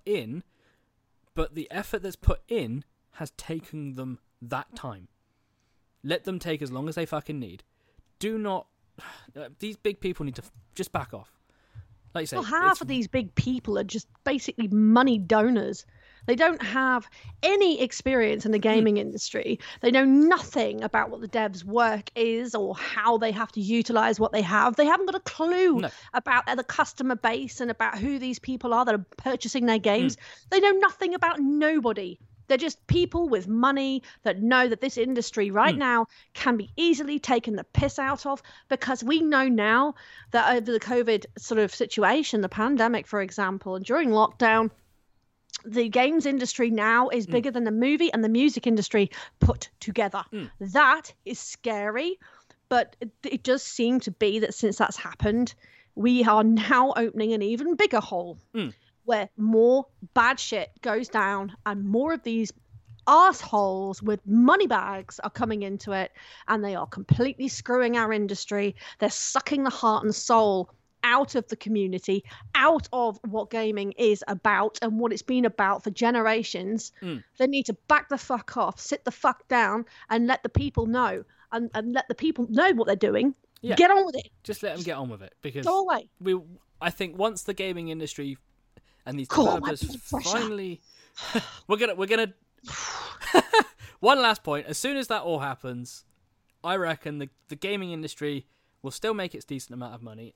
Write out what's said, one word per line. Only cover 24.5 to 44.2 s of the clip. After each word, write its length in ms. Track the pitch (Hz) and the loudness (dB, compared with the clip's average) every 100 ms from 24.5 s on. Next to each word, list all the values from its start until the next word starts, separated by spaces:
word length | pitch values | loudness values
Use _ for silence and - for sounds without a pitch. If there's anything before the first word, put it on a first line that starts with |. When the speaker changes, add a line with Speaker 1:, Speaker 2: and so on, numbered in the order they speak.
| 208 240 233 | 2 4 4
Speaker 2:
They 100 | 302 | 4
haven't 200 | 359 381 | 4 0
got 80 | |
a 60 | 370 | -4
clue 600 | - - 330 359 370 247 | -8 -4 0 2 4 2
Speaker 1:
No. 100 | 180 - - | -2 -8 -8
Speaker 2:
about 320 | - 277 247 - 254 | -6 0 0 0 -4
the 80 | |
customer 520 | 247 - 294 - 262 247 | -4 -2 -2 -2 -4 0
base 440 | 233 240 262 - | -2 -2 -6 -6
and 100 | 240 | -6
about 280 | 220 220 220 | -2 -2 -2
who 200 | 254 277 | -4 -4
these 200 | 254 233 | -6 -8
people 340 | - 262 247 | -8 -6 0
are 120 | 233 240 | 2 2
that 80 | |
are 120 | 208 175 - | 0 -4 -8
purchasing 480 | 262 247 226 269 233 | -6 -4 -4 0 2
their 120 | 220 | 2
games. 360 | 214 214 262 - | 2 2 0 -2
Speaker 1:
Hmm. 300 | - - - | -10 -20 0
Speaker 2:
They 100 | 381 | 4
know 120 | 403 | 4
nothing 420 | 392 392 - 370 | 6 4 2 -4
about 240 | 359 339 330 | 0 0 0
nobody. 800 | 277 294 302 311 226 208 185 180 - - - | 0 2 2 2 0 -2 -8 -14 -20 -14 0
They're 80 | 262 | 0
just 260 | 320 - - | 0 -4 0
people 420 | 349 - 339 339 | 2 2 0 0
with 200 | 214 180 | 0 0
money 560 | 226 262 277 269 269 - - | 2 2 2 0 -4 -6 -6
that 180 | 220 185 | -4 0
know 280 | 226 262 247 | 2 4 4
that 120 | 226 | 0
this 160 | 269 247 | -2 -2
industry 540 | 247 240 - 220 202 | -2 -2 -4 -2 0
right 220 | 202 294 | 2 2
Speaker 1:
Hmm. 60 | 294 | 2
Speaker 2:
now 260 | 254 233 226 - _ | 2 0 0 -6 _
can 220 | - 262 233 | -4 0 0
be 160 | 196 - | -2 -2
easily 420 | 339 285 294 294 | 2 2 -2 -4
taken 340 | - 240 233 202 | 0 0 0 -6
the 80 | |
piss 340 | - - 277 - | -4 -2 0 -2
out 240 | 269 285 285 | -4 -4 -6
of, 140 | 269 - - - | -8 -10 -20 -6
because 340 | 262 247 254 | -4 -2 -4
we 180 | 233 320 | 0 2
know 280 | 311 277 262 | 2 2 4
now 460 | 226 214 233 294 - - - - | 2 4 4 2 -2 -16 -20 -2
that 220 | - - 247 | 0 2 2
over 160 | 226 | 0
the 60 | 220 | -2
covid 460 | - 247 233 214 - - | 0 0 2 0 -2 -14
sort 200 | - 226 | -2 0
of 120 | 202 | 0
situation, 640 | - - - 196 285 294 220 | 0 -4 2 4 4 2 -2
the 60 | 185 | -2
pandemic, 580 | 208 233 277 226 226 - | -2 0 2 2 0 -4
for 120 | 208 | -4
example, 540 | 190 - 190 190 196 185 | -4 -4 -4 -4 -6 -8
and 80 | |
during 260 | 190 294 277 | -2 0 2
lockdown, 600 | 214 | 4